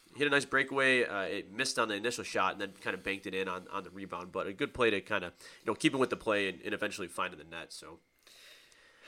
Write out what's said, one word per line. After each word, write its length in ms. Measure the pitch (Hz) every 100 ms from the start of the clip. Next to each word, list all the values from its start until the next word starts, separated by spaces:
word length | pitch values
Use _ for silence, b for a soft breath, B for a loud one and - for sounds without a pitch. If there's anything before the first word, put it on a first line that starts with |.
| - 123
he 80 |
had 40 | 147
a 40 |
nice 140 | 139 -
breakaway. 600 | 135 135 135 131 127 113
Uh, 160 | 101
it 320 | 90 98 85
missed 240 | 107 131 -
on 100 | 113
the 60 |
initial 300 | 101 117 120
shot 300 | 98 107 95
and 80 | 95
then 120 | 98 92
kinda 160 | 117 95
banked 300 | 101 98 101
it 80 | 95
in 120 | 98
on, 200 | 90 92
on 120 | 98
the 80 | 87
rebound. 400 | 92 95 87 90
But 160 | 92 87
a 60 |
good 200 | 98 139
play 160 | - 117
to 100 | 98
kinda, 260 | - 104 87 - B B
you 80 | -
know, 40 | 104
keep 180 | 156
him 60 | 135
with 100 | 160
the 80 | 92
play 320 | - 104 98
and, 100 | 92 104
and 80 |
eventually 340 | 101 104 101 87
find 240 | - 90
in 40 | 80
the 80 | 82
net. 260 | 82 78
So 280 | - 78 80 _ _ - B B B B B B B